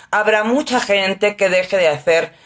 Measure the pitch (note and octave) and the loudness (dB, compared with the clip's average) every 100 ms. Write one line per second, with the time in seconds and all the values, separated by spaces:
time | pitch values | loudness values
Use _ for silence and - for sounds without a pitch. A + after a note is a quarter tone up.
0 | - G#3 G#3 G#3+ A3 C4 - B3 - G3+ | -4 -2 0 0 0 -2 -2 -2 0 0
1 | F#3+ G3 G#3 G3+ G3 F#3 F#3 G3 E3 C#3+ | 0 -2 -2 0 0 0 0 0 0 0
2 | F3 E3 E3 - | 0 0 0 -10